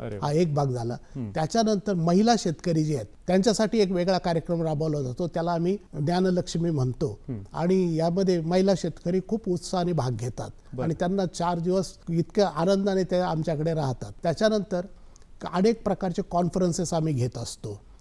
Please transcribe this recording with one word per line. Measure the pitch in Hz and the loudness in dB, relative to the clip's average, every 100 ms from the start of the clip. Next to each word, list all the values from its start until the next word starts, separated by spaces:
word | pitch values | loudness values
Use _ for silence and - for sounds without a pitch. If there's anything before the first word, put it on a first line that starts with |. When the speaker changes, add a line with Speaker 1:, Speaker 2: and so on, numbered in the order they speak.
Speaker 1:
अरे | 117 101 | -10 -4
वा. | 147 | 0
Speaker 2:
हा | |
एक | 151 175 | 2 2
भाग | 147 139 | 2 0
झाला. | 123 117 | -2 -4
Speaker 1:
हं. | 117 - 139 110 | -6 -10 -10 -6
Speaker 2:
त्याच्यानंतर | 98 160 226 220 208 208 | -4 0 2 2 0 0
महिला | 185 165 180 226 233 | 0 4 4 4 4
शेतकरी | 185 - 180 160 | 0 -2 0 0
जे | 156 | 0
आहेत, | 143 107 - - | -2 -6 -10 0
त्यांच्यासाठी | 185 214 202 214 226 | 2 4 2 2 2
एक | 190 | 2
वेगळा | 180 180 180 | 2 2 0
कार्यक्रम | 180 165 - 170 | 0 -2 0 -2
राबवला | 160 147 160 147 | 0 0 -2 -2
जातो, | 127 123 175 | -4 -4 -4
त्याला | 170 170 | -2 -2
आम्ही | 170 175 202 - 156 | 0 0 -2 -6 -4
ज्ञानलक्ष्मी | 147 180 185 180 - 165 170 | 0 2 2 2 0 -2 0
म्हणतो. | 151 127 120 143 104 - | 0 0 0 -4 -4 -10
Speaker 1:
हं. | 110 98 | -10 -8
Speaker 2:
आणि | 147 175 190 175 156 | -4 2 2 2 2
यामध्ये | 165 180 190 180 | 0 2 2 2
महिला | 160 180 196 185 | 2 2 4 2
शेतकरी | 170 - 170 185 185 | -2 -4 -2 -2 -2
खूप | 214 196 | -4 -2
उत्साहाने | 175 - 185 175 | -4 -2 -2 0
भाग | 156 127 | 0 -2
घेतात | 113 120 - - - - | -4 -6 -8 -12 -14 -14
Speaker 1:
बरं. | 127 | -4
Speaker 2:
आणि | 165 | -4
त्यांना | 160 180 196 185 | -2 -2 0 -2
चार | - 175 175 | -2 -2 -2
दिवस | 170 190 175 - - | 0 0 -2 -8 -2
इतक्या | 165 165 - 190 | -2 0 2 2
आनंदाने | 151 170 196 196 190 | 2 2 4 2 0
ते | 185 180 | 2 0
आमच्याकडे | 180 160 160 151 160 | 0 0 -2 0 0
राहतात. | 160 135 123 - - | 0 -2 -4 -8 -4
त्याच्यानंतर | 175 151 220 214 185 180 180 - - - - - - | -2 2 2 2 -2 -6 -6 -14 -20 -20 -20 -14 -4
अनेक | 180 214 226 | 2 2 2
प्रकारचे | 202 180 190 170 180 | -2 -2 -2 -2 -2
कॉन्फरन्सेस | 175 175 185 185 165 165 | 0 0 2 0 0 -2
आम्ही | 165 160 | 0 0
घेत | 135 123 120 | 0 -2 -4
असतो. | 117 - 110 101 - - | -10 -10 -12 -12 -16 -20